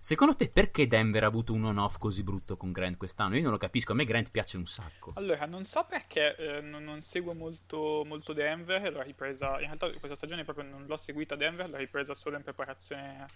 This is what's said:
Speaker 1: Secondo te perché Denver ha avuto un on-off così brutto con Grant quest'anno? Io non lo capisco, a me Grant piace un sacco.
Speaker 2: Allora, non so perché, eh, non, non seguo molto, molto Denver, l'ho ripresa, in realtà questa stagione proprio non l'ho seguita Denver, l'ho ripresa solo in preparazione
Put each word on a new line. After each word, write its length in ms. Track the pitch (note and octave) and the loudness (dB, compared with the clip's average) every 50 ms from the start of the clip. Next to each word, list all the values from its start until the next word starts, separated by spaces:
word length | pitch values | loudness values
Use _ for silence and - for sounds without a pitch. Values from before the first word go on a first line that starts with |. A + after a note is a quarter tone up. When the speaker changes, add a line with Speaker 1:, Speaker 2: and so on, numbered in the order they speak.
Speaker 1:
Secondo 340 | - - D#3 - - D#4 - | 0 0 6 8 8 8 8
te 140 | - - - | 6 4 6
perché 400 | - F#3 - - - D#3 C#3+ A#2 | 8 6 6 6 6 4 4 6
Denver 340 | A2+ A2 A2 A2 G#2 A2 | 6 6 6 6 4 6
ha 40 | G#2+ | 4
avuto 260 | G#2+ A2 A2+ A2+ - | 4 4 2 0 2
un 100 | A2 A2 A2 | 2 2 2
on-off 340 | A2 G2+ G2+ G2+ G2+ - - | 2 2 2 2 2 0 0
così 260 | - G#2+ F#2 G2+ F#2+ | 0 0 0 0 0
brutto 320 | G2 G2+ F#2+ - - G2 | -2 -2 -4 -4 -6 -6
con 160 | - - F#2 | -4 -4 -4
Grant 240 | F2 F#2 F#2 F2+ F2+ | -2 -2 -2 -2 -2
quest'anno? 400 | - G2 F2+ - - G#2 F#2 G#2 | -4 -6 -8 -2 -2 0 2 2
Io 60 | C#3+ | 2
non 100 | E3 C3+ | 4 4
lo 60 | G#2+ G2 | 2 2
capisco, 340 | - - - A#2+ - - | 0 2 2 0 2 2
a 20 | G#2+ | 2
me 100 | B2+ D3+ | 2 2
Grant 260 | A2 A2 A#2 A2 - | 4 2 2 2 2
piace 260 | - A2 G2 - - | 0 -2 -2 0 -4
un 80 | F#2 F2 | -6 -6
sacco. 480 | - - - E2+ D#2+ - - - - C#3 | -6 -8 -10 -10 -12 -14 -14 -14 -12 -8
Speaker 2:
Allora, 300 | F#3+ G3+ F#3+ D#3+ C#3+ D3 | -4 0 0 0 0 0
non 180 | D3+ F3 F#3+ G3 | -6 -6 -8 -8
so 200 | - - D#4 F4+ | -2 0 0 0
perché, 480 | - - D4 - - - D#3+ D3 D3 - | 0 -4 -8 -6 -2 2 4 4 4 2
eh, 240 | - D#3+ D3+ C#3+ D3 | 0 -6 -6 -6 -6
non, 200 | D3+ D3 D3+ D3+ | -8 -8 -12 -12
non 200 | D3+ D3+ D3+ D3+ | -10 -10 -12 -10
seguo 320 | - - - F3+ F3+ E3+ E3+ | -10 -6 -4 -4 -4 -4 -6
molto, 680 | E3 D#3+ D#3+ E3 - - - D#3 D#3 D#3 D3+ D3+ D3+ D3 | -6 -8 -10 -10 -12 -12 -8 -6 -2 -2 0 0 -2 -2
molto 260 | D3+ D3+ D3+ - - | -4 -8 -10 -8 -6
Denver, 580 | D3+ D3 D3 D3+ D#3+ E3+ E3+ F3 F#3 F#3+ G3+ F3+ | -2 0 0 0 0 -2 -2 -2 0 0 0 -2
l'ho 120 | C#3+ C#3+ | -4 -4
ripresa, 580 | C3 C#3+ C#3 - C#3 C#3 C#3 C3+ C#3 C3+ C3+ C3+ | -6 -8 -8 -8 -6 -6 -4 -2 -2 -2 -2 -2
in 60 | C#3+ | -4
realtà 200 | D3+ D#3 D3+ F#3 E3 | -4 -4 -4 -4 -4
questa 260 | - - - C#3+ C#3+ | -4 -6 -8 -10 -8
stagione 260 | - - D3+ F3 E3+ | -8 -8 -8 -6 -8
proprio 220 | D3 D#3 C#3+ D3 C#3+ | -6 -8 -8 -10 -10
non 220 | C#3 C#3 C#3 C#3 C#3+ | -12 -12 -14 -8 -8
l'ho 80 | D3+ | -8
seguita 400 | D3 - - D3 D3 D#3 - C#3+ | -6 -6 -8 -6 -6 -4 -4 -2
Denver, 320 | C#3 C#3+ D#3+ E3+ F3 F#3 E3+ | 0 0 0 0 -2 -8 -6
l'ho 80 | C#3+ | -6
ripresa 380 | C#3 C3+ - - C#3 C3+ C#3 C#3+ | -6 -6 -4 -2 -4 -4 -4 -6
solo 220 | - - D3+ D3 | -8 -6 -6 -6
in 60 | C#3+ | -6
preparazione 840 | C#3 C#3+ C3 - C3+ C3+ C3+ - - - D3 C#3 C#3 C#3 C3+ C3+ C#3 - - | -8 -10 -8 -8 -8 -8 -8 -14 -12 -12 -12 -10 -10 -12 -14 -14 -16 -18 -18